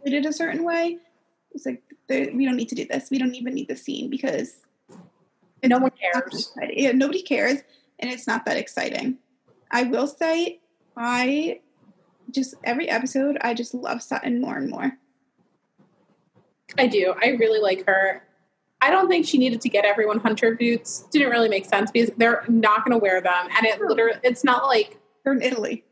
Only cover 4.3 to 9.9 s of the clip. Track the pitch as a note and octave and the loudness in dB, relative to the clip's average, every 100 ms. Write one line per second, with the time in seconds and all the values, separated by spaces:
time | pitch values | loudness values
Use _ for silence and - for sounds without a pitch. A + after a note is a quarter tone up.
4.3 | - B3+ - - _ _ - - _ _ | -4 -6 -12 -20 _ _ -20 -20 _ _
5.3 | _ _ _ C4 B3 C4 _ F3+ G#3 C4 | _ _ _ 2 4 2 _ -4 -4 -4
6.3 | - - - - - C4+ B3 C#4 F#4 - | -8 -12 -10 -8 0 2 2 2 -2 -2
7.3 | B3 G#3+ C#4 - _ _ _ B3 B3 - | 0 0 0 -6 _ _ _ -8 -8 -4
8.3 | A3+ - - - - - - - C4 _ | -4 -2 -4 -4 -6 -4 -4 -4 -6 _
9.3 | _ _ _ _ A#3+ B3+ | _ _ _ _ -2 0